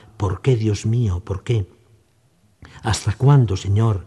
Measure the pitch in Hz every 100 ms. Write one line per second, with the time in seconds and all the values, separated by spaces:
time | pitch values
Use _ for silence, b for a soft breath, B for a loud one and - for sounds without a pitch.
0 | B - 98 92 - 123 107 101 110 120
1 | 113 90 - 95 - 117 95 _ _ _
2 | _ _ _ _ _ _ B B 113 101
3 | - - 131 143 113 95 - 101 113 98